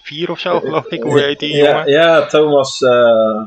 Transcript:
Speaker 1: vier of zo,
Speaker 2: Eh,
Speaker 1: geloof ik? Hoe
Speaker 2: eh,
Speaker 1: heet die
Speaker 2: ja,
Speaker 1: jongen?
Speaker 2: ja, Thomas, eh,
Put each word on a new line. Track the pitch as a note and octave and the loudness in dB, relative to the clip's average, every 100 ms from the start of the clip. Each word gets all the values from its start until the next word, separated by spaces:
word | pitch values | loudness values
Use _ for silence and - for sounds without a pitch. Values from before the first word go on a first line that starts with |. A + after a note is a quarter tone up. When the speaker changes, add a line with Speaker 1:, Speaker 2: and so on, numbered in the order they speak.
Speaker 1:
vier | - D3 F3 | -16 -10 -10
of | E3+ | -8
zo, | F#3 F3 | -4 -4
Speaker 2:
Eh, | |
Speaker 1:
geloof | - D#3 - | -4 -6 -6
ik? | E3+ | -6
Hoe | D3+ C#3+ | -2 0
Speaker 2:
eh, | C#3+ | 0
Speaker 1:
heet | C#3+ | -4
die | D3 D3 | -4 0
Speaker 2:
ja, | D3 | 2
Speaker 1:
jongen? | D3+ D3+ | 2 0
Speaker 2:
ja, | D3 E3 D#3+ - | 2 4 2 2
Thomas, | D3+ D3+ C#3+ C3+ - | 0 2 2 0 -2
eh, | B2+ B2 A#2+ A2+ A2 G#2+ | 0 4 4 4 0 -2